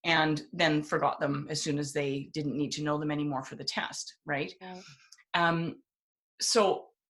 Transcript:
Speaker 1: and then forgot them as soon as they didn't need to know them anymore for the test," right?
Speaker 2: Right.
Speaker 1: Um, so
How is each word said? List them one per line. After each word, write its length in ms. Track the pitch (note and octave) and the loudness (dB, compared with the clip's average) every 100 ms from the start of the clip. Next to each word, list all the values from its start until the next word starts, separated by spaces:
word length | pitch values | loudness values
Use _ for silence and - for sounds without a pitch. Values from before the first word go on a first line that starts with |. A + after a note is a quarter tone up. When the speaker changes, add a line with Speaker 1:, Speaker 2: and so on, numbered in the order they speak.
Speaker 1:
and 400 | - D#3+ D#3 D3+ - | 4 4 4 2 -4
then 300 | E3+ E3 D3+ | 2 4 4
forgot 360 | D3 D#3+ C#3+ - | 2 2 2 2
them 280 | C#3+ C#3+ C#3 | 0 0 -4
as 120 | D3+ | -4
soon 180 | D#3+ D3 | -2 -2
as 120 | D3 | -2
they 360 | D3 C#3+ C#3 C#3 | -2 -2 -2 -4
didn't 220 | D#3 D3 B2 | -4 -2 -2
need 140 | C#3 | -2
to 100 | - | -2
know 140 | D3+ D3+ | -2 -2
them 120 | D3+ | -2
anymore 320 | D3 D3 C3+ | -2 -2 -4
for 120 | C3+ A2+ | -6 -8
the 80 | |
test," 520 | C3+ - - - - - - | -6 -4 -6 -8 -12 -14 -6
right? 280 | C#3+ F3 - | -4 -4 -10
Speaker 2:
Right. 220 | F#3 F#3 - - _ - _ | -14 -16 -18 -20 _ -20 _
Speaker 1:
Um, 480 | F3 E3+ E3 E3 - _ _ _ _ _ _ | 2 2 2 -2 -6 _ _ _ _ _ _
so 460 | - A#3 G3 - - _ | 2 4 4 2 -4 _